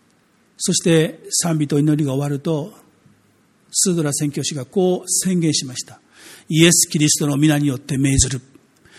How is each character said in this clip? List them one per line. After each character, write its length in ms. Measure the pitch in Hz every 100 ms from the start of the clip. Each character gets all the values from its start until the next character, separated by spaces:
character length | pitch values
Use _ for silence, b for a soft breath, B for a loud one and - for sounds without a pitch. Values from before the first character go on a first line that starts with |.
| _ _ _ _ _ -
そ 160 | -
し 100 | 175
て 380 | 185 165 160 - -
賛 300 | - 175 156
美 100 | 147
と 100 | 147
祈 180 | 151 151
り 100 | 143
が 60 |
終 80 | 131
わ 60 | 143
る 80 | 139
と、 340 | 165 156 180 - _ _ _ _ _ _ _ _ _
ス 200 | - 196
ー 40 |
ド 80 | 170
ラ 120 | 147
宣 180 | 139 151
教 100 | 143
師 120 | 135
が 100 | 151
こ 400 | 123 202 180 180
う 20 | -
宣 320 | - 190 180
言 140 | 160
し 140 | 147 131
ま 100 | 127
し 80 |
た。 160 | - - _ B B B B
「イ 160 | 160
エ 80 | 170
ス・ 160 | 165 -
キ 100 | 156
リ 120 | 151
ス 80 | -
ト 80 | 147
の 100 | 139
皆 220 | 156 147
に 80 | 143
よ 100 | 123
っ 20 |
て 200 | - 135
命 180 | 139 135
ず 140 | 123
る。 100 | 127 - - _ _ B